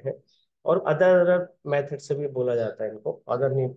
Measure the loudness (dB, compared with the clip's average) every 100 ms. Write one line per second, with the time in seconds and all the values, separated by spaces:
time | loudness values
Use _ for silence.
0 | -8 -8 _ _ _ _ -2 0 0 2
1 | 6 6 4 2 0 _ -4 -2 -2 -8
2 | -6 -4 -4 -2 -2 0 -2 -4 -8 -6
3 | -10 -10 -4 -2 0 0 -2